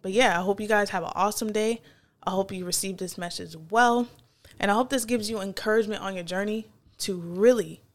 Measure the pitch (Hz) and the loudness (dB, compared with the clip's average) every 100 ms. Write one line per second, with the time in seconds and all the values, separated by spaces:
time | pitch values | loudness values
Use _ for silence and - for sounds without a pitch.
0 | 190 202 247 175 185 196 214 208 202 190 | 0 2 4 2 0 -2 2 2 2 -2
1 | 165 - 196 208 220 208 220 233 - _ | -4 0 0 0 -4 0 0 -2 -8 _
2 | _ _ - 190 196 190 180 - 196 185 | _ _ -4 -2 -2 -4 -4 -2 -2 -6
3 | 185 - 175 - 175 160 160 214 240 240 | -8 -8 -8 -8 -12 -14 -2 4 4 4
4 | 240 - _ _ - - 196 208 254 269 | 0 -8 _ _ -20 -4 0 2 2 -2
5 | 226 240 208 226 196 185 220 220 214 214 | 0 -2 -2 -6 -6 -4 0 2 2 -4
6 | 190 190 170 180 208 220 214 _ _ _ | -6 -8 -6 -4 -2 -4 -6 _ _ _
7 | - 180 170 175 220 247 160 160 _ | -4 -4 -6 4 6 6 0 -8 _